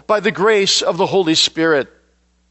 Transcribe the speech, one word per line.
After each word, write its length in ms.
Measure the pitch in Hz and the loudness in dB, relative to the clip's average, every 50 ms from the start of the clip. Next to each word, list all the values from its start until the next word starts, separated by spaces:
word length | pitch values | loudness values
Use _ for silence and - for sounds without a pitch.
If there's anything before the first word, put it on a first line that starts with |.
| - | -4
by 140 | - 214 208 | -2 -2 -2
the 120 | 175 180 | 0 -2
grace 500 | 156 143 185 220 220 208 196 185 - - | -2 0 0 2 2 2 2 0 0 0
of 160 | - 185 190 165 | 0 -2 -2 -2
the 80 | 185 | -2
Holy 300 | 151 139 196 185 160 160 | 0 0 0 0 2 0
Spirit. 520 | 151 - - - 165 160 165 156 143 120 - - _ _ _ _ _ _ _ _ _ _ _ | 0 0 -2 -2 -2 0 2 2 0 0 -4 -10 _ _ _ _ _ _ _ _ _ _ _